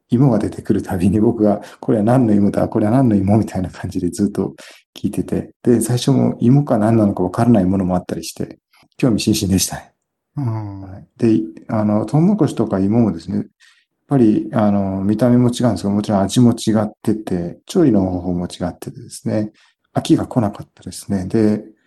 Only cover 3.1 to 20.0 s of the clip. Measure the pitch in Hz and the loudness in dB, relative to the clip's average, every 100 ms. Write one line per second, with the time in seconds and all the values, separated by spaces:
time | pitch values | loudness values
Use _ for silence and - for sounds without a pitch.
3.1 | 104 95 107 98 95 92 - 90 90 87 | 2 2 2 0 -4 -8 -8 -8 -4 -4
4.1 | - 101 101 95 - - - _ - 101 | -2 -2 -2 -6 -6 -20 -20 _ -8 -8
5.1 | - - 92 - - - 120 - 123 - | -6 -4 -6 -8 -6 0 2 2 -2 0
6.1 | 127 120 120 117 143 143 123 107 113 104 | 2 0 0 2 4 2 0 2 4 2
7.1 | 92 90 101 120 113 90 98 90 90 - | 0 -4 0 2 4 4 0 0 -2 -4
8.1 | - 80 - - - _ _ _ - 135 | -10 -10 -10 -12 -12 _ _ _ -2 0
9.1 | 101 - 107 95 95 - - - _ _ | 0 0 0 2 0 -2 -8 -16 _ _
10.1 | _ _ 147 127 110 104 98 98 95 - | _ _ -6 -6 -4 -8 -12 -14 -16 -18
11.1 | - 117 110 - - - 110 104 104 110 | -2 2 2 0 -12 -6 -2 0 0 0
12.1 | 147 175 208 143 - 110 101 98 113 113 | 2 2 4 0 0 -2 0 0 2 2
13.1 | 82 90 101 - _ _ _ _ _ - | 0 -6 -6 -6 _ _ _ _ _ -2
14.1 | 143 110 104 - - 104 101 98 95 98 | 2 4 2 0 0 0 0 -2 -2 -2
15.1 | 107 123 123 123 120 123 95 104 101 104 | 0 2 4 2 2 -2 -2 -2 -2 0
16.1 | 101 98 - 120 117 - 107 107 - - | 0 0 4 4 4 0 0 0 -4 -4
17.1 | 110 - 90 87 - - 190 156 104 95 | -4 -2 -6 -6 -10 -6 2 4 4 2
18.1 | 90 90 87 87 - 90 - - - - | -2 -4 -4 -6 -6 -8 -8 -14 -16 -18
19.1 | - 117 107 107 _ _ _ _ - | -10 -4 -4 -4 _ _ _ _ -6